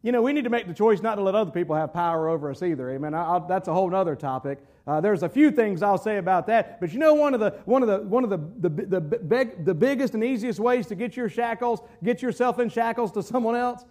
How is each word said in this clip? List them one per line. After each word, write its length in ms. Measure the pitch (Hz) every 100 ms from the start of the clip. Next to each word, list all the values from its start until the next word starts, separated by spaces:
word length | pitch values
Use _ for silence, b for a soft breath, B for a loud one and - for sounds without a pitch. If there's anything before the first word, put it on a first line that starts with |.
You 100 | 220
know, 120 | 247
we 100 | 240
need 120 | 294
to 60 | 247
make 160 | 233 190
the 60 |
choice 300 | 160 214 202
not 140 | 214 208
to 60 |
let 120 | 190
other 160 | 196 202
people 260 | 175 170 156
have 160 | 156
power 340 | 175 170 165 160
over 240 | 160 147
us 120 | 135
either. 260 | 180 151 127
Amen. 200 | 135 151
I, 120 | 156
I'll, 160 | 165 180 165
that's 220 | 190 185
a 60 |
whole 160 | 165 190
nother 260 | 185 185 139
topic. 480 | 143 131 139 139 - b -
Uh, 160 | 151
there's 200 | 185 196
a 60 | 165
few 220 | 262 302
things 320 | 294 220 185
I'll 160 | 202 190
say 180 | 214 208
about 300 | 180 185 165
that, 340 | 226 202 -
but 140 | 175
you 40 | 190
know, 140 | 311
one 220 | 302 294
of 60 | 254
the, 200 | 208 - -
one 160 | 262
of 60 | 240
the, 100 | 196
one 260 | 214 226
of 60 | 247
the, 80 | 190
the, 320 | 151 226 175
the, 300 | 151 214 185
big, 680 | 151 233 165 240 254 - 160
the 80 |
biggest 400 | 175 240 277 262
and 100 | 220
easiest 360 | 226 262 240 196
ways 260 | 226 247 208
to 80 |
get 200 | 190 240
your 140 | - 233
shackles, 520 | 226 233 226 240 226 B B
get 200 | 180 240
yourself 360 | 254 202 247 240
in 120 | 240
shackles 420 | - 233 226 226
to 100 | 214
someone 320 | - 254 226
else, 300 | 240 247 240 -